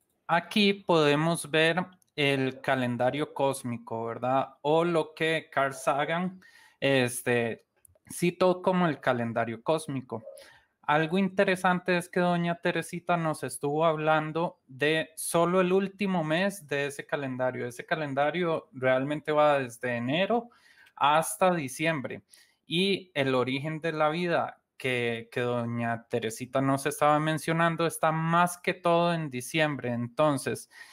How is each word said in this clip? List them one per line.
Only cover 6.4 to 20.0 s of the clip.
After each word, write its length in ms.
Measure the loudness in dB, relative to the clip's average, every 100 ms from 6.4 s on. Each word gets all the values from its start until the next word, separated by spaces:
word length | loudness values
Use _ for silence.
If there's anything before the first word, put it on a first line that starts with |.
| -20 -20 -20 -4
este, 840 | 2 2 2 -2 0 0 0 -4 _ _ _ _ -14
citó 540 | -4 -2 2 2 2
como 260 | 0 2 2
el 140 | 0
calendario 640 | 0 0 -2 -2 -4 -4
cósmico. 600 | -2 -2 -2 -8 -8 -12 -12 -20 -20 -20 _ _
Algo 340 | 0 0 2 0
interesante 800 | 0 2 0 2 2 0 0 -2
es 140 | 0
que 100 | 0
doña 360 | 2 2 0 -2
Teresita 600 | -2 -2 -4 -8 -2 0
nos 260 | 0 -4
estuvo 420 | -6 -4 -2 2 2
hablando 760 | 2 2 2 0 -2 -4 -6 -14
de 420 | -2 0 2 -2 -8
solo 460 | -2 2 4 4
el 100 | 2
último 500 | 2 0 -4 -2 0
mes 440 | 0 0 0 -4 -6
de 220 | -4 -4
ese 180 | -6 -6
calendario. 600 | -4 -4 -2 -4 -2 -8
Ese 200 | -8 -6
calendario 840 | -4 -4 -2 -2 0 -2 -2 -6
realmente 600 | -2 2 2 0 -4 0
va 280 | 4 4 4
desde 360 | 0 -6 -4
enero 540 | -2